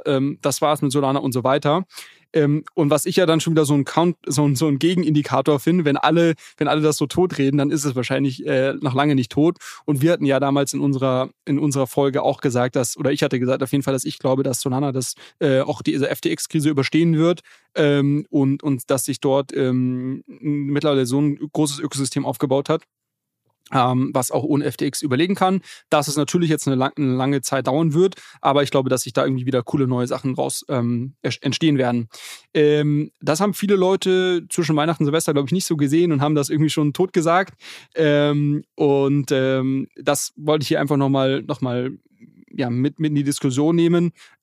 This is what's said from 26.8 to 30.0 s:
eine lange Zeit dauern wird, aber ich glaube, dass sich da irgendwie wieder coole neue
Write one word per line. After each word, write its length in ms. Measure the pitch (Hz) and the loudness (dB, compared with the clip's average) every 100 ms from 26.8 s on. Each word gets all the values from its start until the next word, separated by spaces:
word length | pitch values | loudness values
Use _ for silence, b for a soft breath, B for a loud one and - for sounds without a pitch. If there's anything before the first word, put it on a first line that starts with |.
| 135 - | 0 0
eine 180 | 139 127 | -2 0
lange 260 | 131 139 | 0 -2
Zeit 260 | - 135 127 | -2 -2 0
dauern 260 | 143 165 | 0 2
wird, 220 | 151 190 - B B | 2 2 0 B B
aber 220 | 139 139 | 0 2
ich 80 | 139 | 2
glaube, 180 | 143 135 | 0 0
dass 120 | 127 | -2
sich 120 | - | -2
da 100 | - | -2
irgendwie 220 | 139 131 123 | -2 -2 -2
wieder 180 | 127 | -2
coole 240 | 117 151 127 | -2 -2 0
neue 200 | 127 | 0